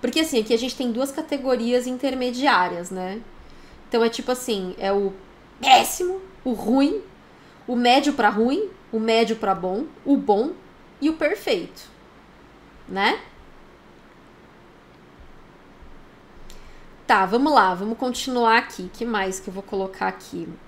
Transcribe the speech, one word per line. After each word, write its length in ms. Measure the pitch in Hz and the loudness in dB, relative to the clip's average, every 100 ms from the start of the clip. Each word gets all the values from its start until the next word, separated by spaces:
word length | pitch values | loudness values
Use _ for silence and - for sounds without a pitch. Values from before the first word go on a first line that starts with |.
Porque, 200 | - 320 | 0 0
assim, 200 | 320 277 | 0 0
aqui 140 | 220 | 2
a 40 | 226 | 0
gente 180 | 247 - | 0 -4
tem 140 | 247 | -4
duas 220 | 226 277 | -2 -4
categorias 720 | 277 311 285 262 247 233 247 247 | -6 -6 -4 0 0 2 0 0
intermediárias, 1040 | 254 277 254 247 247 277 208 180 175 175 | -4 -4 -2 -4 0 4 4 2 -2 -8
né? 300 | 185 185 208 - - - - - - - | -8 -8 -10 -14 -20 -20 -20 -20 -20 -4
Então 140 | 240 | 2
é 60 | 226 | 2
tipo 240 | 226 240 | 0 -4
assim, 420 | 247 - 208 185 185 | -4 -2 -4 -4 -4
é 120 | 196 | 0
o 200 | 202 196 190 - - - - | 0 0 -4 -20 -20 -20 -4
péssimo, 600 | 262 - - - 359 381 - - | 6 6 6 -2 -4 -4 -10 -10
o 100 | 262 | -6
ruim, 500 | 226 - 262 285 415 - - - - - - - | -4 0 2 2 0 -8 -20 -20 -20 -20 -20 -6
o 100 | 247 | 0
médio 380 | 240 262 285 | 4 4 4
pra 160 | 285 208 | 2 2
ruim, 400 | 208 233 311 403 - - | 4 2 2 -4 -8 -8
o 80 | 226 | -4
médio 380 | 220 226 220 220 | 2 2 2 0
pra 180 | 202 | -2
bom, 300 | 180 180 196 320 - - | -2 -2 -4 -6 -10 0
o 100 | 277 | 0
bom 360 | 190 202 269 370 - - - - | 4 2 2 -6 -18 -20 -20 -4
e 80 | 285 | -4
o 40 | |
perfeito, 680 | 320 302 415 - 208 165 - - - - - - - - - - - - | 0 -2 -2 -2 -4 -4 -16 -20 -20 -20 -20 -20 -20 -20 -20 -20 -20 -10
né? 320 | 190 208 427 - - - - - - - - - - - - - - - - - - - - - - - - - - - - - - - - - - - - - - - | 0 0 0 -8 -20 -20 -20 -20 -20 -20 -20 -20 -20 -20 -20 -20 -20 -20 -20 -20 -20 -20 -20 -20 -20 -20 -20 -20 -20 -20 -20 -20 -20 -20 -20 -18 -18 -20 -20 -20 -20 2
Tá, 200 | 220 190 | 2 4
vamos 260 | 233 285 | 2 4
lá, 220 | 277 190 | 4 4
vamos 240 | 180 208 226 | 0 -4 -4
continuar 580 | 254 240 - 247 226 226 | -4 -4 -4 0 4 4
aqui. 300 | 240 - 180 | 0 -12 -14
Que 100 | - | -8
mais 360 | 233 214 190 190 | -4 -2 -2 -6
que 80 | - | -10
eu 60 | |
vou 100 | 190 | -12
colocar 420 | 196 196 190 190 190 | -8 -6 -6 -4 -6
aqui? 420 | 190 - 175 165 170 | -6 -12 -12 -12 -14